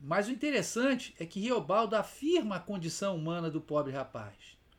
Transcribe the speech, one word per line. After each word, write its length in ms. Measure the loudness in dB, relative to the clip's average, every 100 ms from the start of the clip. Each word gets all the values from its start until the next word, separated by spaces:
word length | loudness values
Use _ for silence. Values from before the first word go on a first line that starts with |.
mas 260 | 0 0 2
o 40 |
interessante 840 | 0 0 0 0 0 2 2 -2 -10
é 40 |
que 160 | -8 -4
Riobaldo 560 | 0 0 4 2 4 2
afirma 600 | 0 -4 2 2 2 -4
a 40 |
condição 560 | -4 -4 -4 -2 -2 0
humana 360 | -2 -2 -2
do 100 | -4
pobre 320 | 0 0 0
rapaz, 640 | -2 -6 -8 -12 -14 -20 -20 _